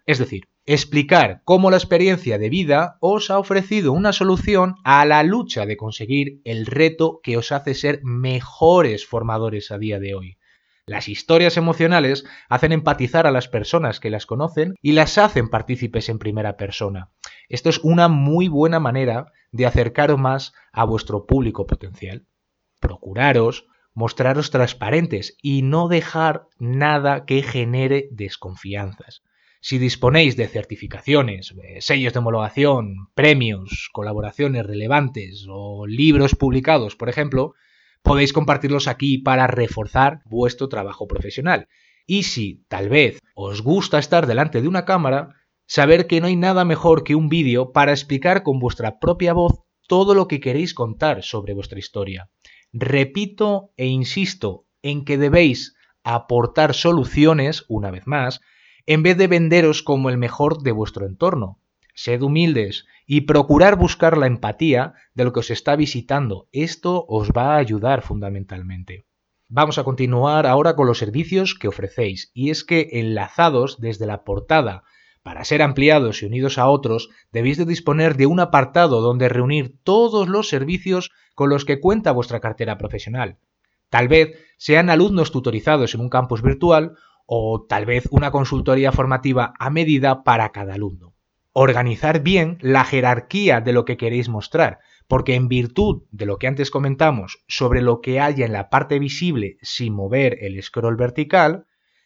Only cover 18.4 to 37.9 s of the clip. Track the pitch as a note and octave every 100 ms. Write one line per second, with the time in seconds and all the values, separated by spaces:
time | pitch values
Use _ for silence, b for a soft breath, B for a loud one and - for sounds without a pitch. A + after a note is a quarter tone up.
18.4 | F#3 C#3+ D#3+ E3 C#3 C3 B2+ A#2 D3+ _
19.4 | _ A2+ B2 C3 A#2 C3 D3 C#3+ C3 C3+
20.4 | - b b A2+ A2+ A2 - G#2 - C3+
21.4 | A#2 - G2 - G2 F#2 F#2 F#2+ - _
22.4 | _ _ _ _ - F#2+ F#2+ G2 C#3 B2
23.4 | A2+ A#2+ - _ _ - A2+ - B2+ C3+
24.4 | D3+ C3 B2 - G2+ D3+ E3+ G2+ - -
25.4 | C#3+ C#3 C3 D#3 E3+ E3+ D3+ D#3+ D#3+ D#3
26.4 | - _ A#2+ C3 D3 D3 C#3+ C#3+ C#3+ C3+
27.4 | B2+ B2 A#2+ B2+ C3 C#3 C#3 A2+ G2+ -
28.4 | F#2 F#2 G2 G2+ G2 F#2+ - - _ _
29.4 | _ _ - C3 B2+ - B2+ D#3 D3+ A#2+
30.4 | A2 G#2+ - G#2 G2+ - - C#3+ B2 F#2+
31.4 | F#2+ F#2+ - - - C#3+ B2 A#2+ A#2 A2+
32.4 | G#2+ - C#3+ C3 G#2+ F#2+ G2 - D3 C#3+
33.4 | A#2 G2+ F#2+ - - - G#2 G#2 G2+ -
34.4 | C#3+ B2+ G2+ G#2 A2 C#3+ C#3 A#2+ F#2+ G2+
35.4 | G2 G2 G2+ G2+ G#2 A2+ D#3 C#3+ C#3 -
36.4 | C3+ C3 C3 D#3 G#2+ - A2+ B2 D3 C3
37.4 | D3 b b b b